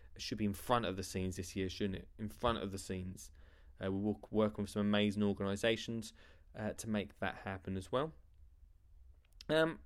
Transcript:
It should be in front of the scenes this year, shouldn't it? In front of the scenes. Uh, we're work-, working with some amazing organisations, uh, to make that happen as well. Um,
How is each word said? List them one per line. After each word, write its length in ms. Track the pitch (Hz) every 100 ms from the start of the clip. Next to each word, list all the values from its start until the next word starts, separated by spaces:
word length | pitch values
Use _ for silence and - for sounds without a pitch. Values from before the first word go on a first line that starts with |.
| -
It 80 | -
should 160 | - 104
be 60 |
in 80 | 104
front 320 | 95 - 120
of 120 | 95 95
the 60 |
scenes 320 | - 95 92
this 220 | 92 90 98
year, 120 | 95
shouldn't 280 | - 104 92
it? 120 | - -
In 80 | 104
front 300 | - 123 113
of 80 | 104
the 80 | 98
scenes. 540 | - 92 92 92 - - - - - -
Uh, 80 | 95
we're 220 | 98 107
work-, 180 | 104 -
working 320 | 107 107 107
with 80 | 101
some 120 | 104
amazing 420 | 104 104 104 101
organisations, 880 | 101 98 98 101 117 113 - 117 107 - - - - -
uh, 180 | 107
to 140 | - 113
make 300 | 104 90 -
that 200 | 98 -
happen 320 | 98 95 - 95
as 140 | -
well. 220 | 127 160 - - - - - - - - - - - - - -
Um, 320 | 156 160 -